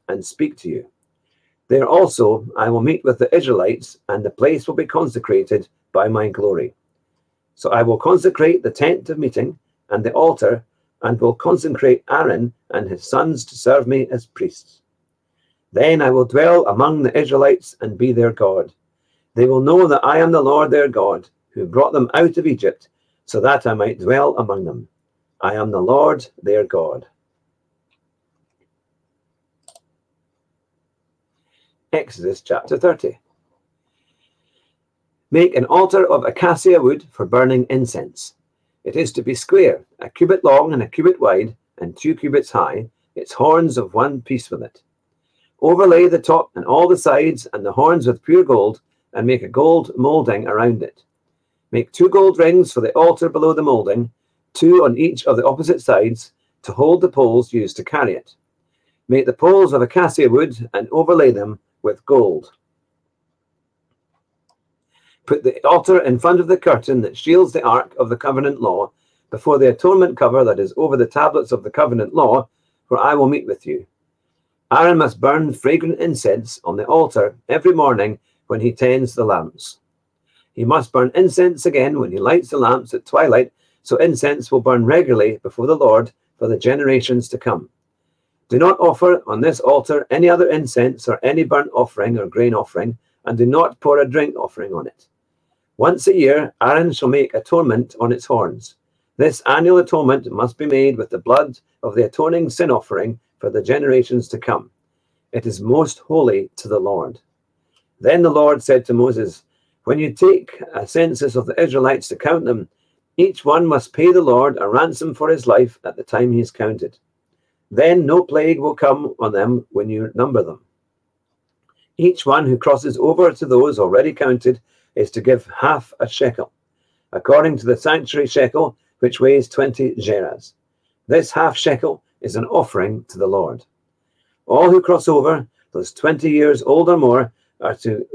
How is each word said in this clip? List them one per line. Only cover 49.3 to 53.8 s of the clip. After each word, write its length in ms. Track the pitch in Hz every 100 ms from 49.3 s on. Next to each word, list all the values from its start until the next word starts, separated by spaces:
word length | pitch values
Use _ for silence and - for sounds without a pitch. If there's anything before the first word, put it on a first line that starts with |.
| 127
a 40 | 127
gold 440 | 131 156 165 127 -
molding 520 | 135 156 120 104 117
around 340 | 107 120 107
it. 220 | - - _ _ _ _ _ _ _
Make 200 | 120 -
two 160 | - 185
gold 300 | 196 196 185
rings 340 | 165 180 175
for 80 | 123
the 120 | 110
altar 360 | - 170 - 165
below 240 | 151 160
the 100 | 156
molding, 480 | 147 120